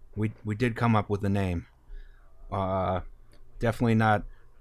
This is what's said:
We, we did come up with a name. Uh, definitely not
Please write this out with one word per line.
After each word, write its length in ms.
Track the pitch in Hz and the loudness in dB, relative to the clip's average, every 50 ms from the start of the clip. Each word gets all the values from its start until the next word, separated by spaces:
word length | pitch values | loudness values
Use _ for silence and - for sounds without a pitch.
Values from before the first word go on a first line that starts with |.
| - - - | -16 -10 -6
We, 160 | 104 110 110 - - - | -4 -4 -4 -4 -6 -6
we 120 | 107 107 | -6 -2
did 180 | 104 123 120 113 | 0 0 -2 0
come 220 | 120 120 117 110 | 0 2 4 4
up 120 | 104 101 - | 4 2 0
with 160 | 104 98 101 | -2 -2 0
a 40 | 101 | 0
name. 380 | 98 101 98 92 87 82 - - - _ _ - - - - - - - - - - - - - | 0 0 0 0 -2 -4 -6 -10 -18 _ _ -16 -14 -14 -14 -16 -20 -20 -20 -20 -20 -18 -12 -8
Uh, 520 | 98 98 95 92 95 95 92 92 92 87 - - - - - - - - - - - - | -6 -4 -2 -2 -2 0 0 0 -2 -4 -6 -8 -16 -20 -20 -20 -20 -20 -20 -16 -8 -4
definitely 340 | 117 117 - - 127 117 110 | -2 -2 0 2 2 4 4
not 300 | 110 110 110 107 104 - - - - - - - - | 4 6 4 4 2 0 -6 -14 -18 -20 -20 -16 -6